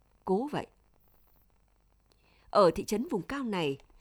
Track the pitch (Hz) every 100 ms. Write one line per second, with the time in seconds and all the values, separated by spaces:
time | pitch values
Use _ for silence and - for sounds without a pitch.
0 | _ _ - 185 285 180 - _ _ -
1 | - - - - - _ _ _ _ _
2 | _ _ _ _ - - 185 165 - 208
3 | 277 220 165 277 247 190 151 139 - -